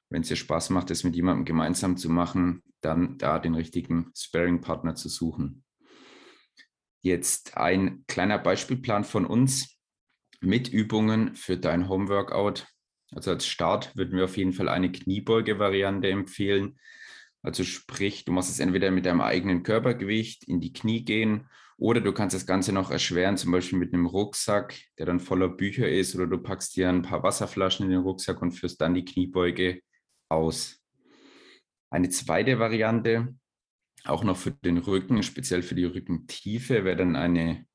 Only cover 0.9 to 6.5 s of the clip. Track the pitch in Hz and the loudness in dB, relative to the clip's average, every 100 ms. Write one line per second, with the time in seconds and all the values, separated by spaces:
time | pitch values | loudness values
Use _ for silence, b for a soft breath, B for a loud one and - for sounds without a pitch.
0.9 | 85 90 85 90 - 82 82 78 87 95 | -2 -2 0 0 0 0 0 0 0 0
1.9 | 92 82 85 85 92 90 87 _ _ 78 | -2 0 0 0 2 0 0 _ _ -2
2.9 | 82 87 - - 80 82 82 82 87 85 | 0 0 0 0 0 0 -2 -2 -4 -2
3.9 | 85 82 - - 82 87 87 - 80 82 | -2 -2 -10 -4 0 2 2 -2 -4 -4
4.9 | 80 82 - 82 80 69 67 _ _ B | -4 -8 -4 -4 -2 -6 -8 _ _ B
5.9 | B B B B B B | B B B B B B